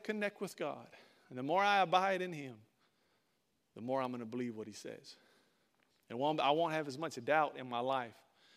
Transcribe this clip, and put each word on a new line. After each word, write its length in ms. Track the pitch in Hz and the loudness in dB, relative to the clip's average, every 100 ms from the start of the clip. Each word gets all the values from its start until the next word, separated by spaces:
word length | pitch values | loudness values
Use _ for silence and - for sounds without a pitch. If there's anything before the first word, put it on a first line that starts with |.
connect 360 | - 214 202 202 | -6 -4 -4 -4
with 160 | 190 - | -10 -6
God, 320 | 156 127 120 - - _ _ | -8 -8 -14 -20 -20 _ _
and 100 | 127 | -6
the 40 | |
more 200 | 139 180 | 0 4
I 180 | 202 202 | 6 6
abide 420 | 180 180 190 185 | 6 4 4 0
in 100 | 180 | -2
him, 280 | 156 139 110 107 _ _ _ _ _ _ _ _ _ _ | -6 -10 -14 -20 _ _ _ _ _ _ _ _ _ _
the 80 | - | -10
more 180 | 120 131 | -4 -2
I'm 100 | 127 | -2
gonna 140 | 123 | -4
believe 320 | 113 123 123 110 | -6 -6 -6 -6
what 100 | 107 | -10
he 60 | |
says. 440 | 101 - 110 - - _ _ _ _ _ _ _ _ - | -12 -12 -14 -16 -20 _ _ _ _ _ _ _ _ -10
And 100 | 120 | -2
won't, 220 | 143 156 | 0 2
I 120 | 135 | 4
won't 200 | 151 170 | 4 2
have 140 | 156 147 | 0 -4
as 100 | 131 | -4
much 260 | 160 131 | -6 -4
doubt 320 | 120 156 147 131 | 2 4 4 -2
in 120 | 127 | -6
my 120 | 120 | -2
life. 360 | 127 135 117 - _ _ _ | 0 -2 -4 -12 _ _ _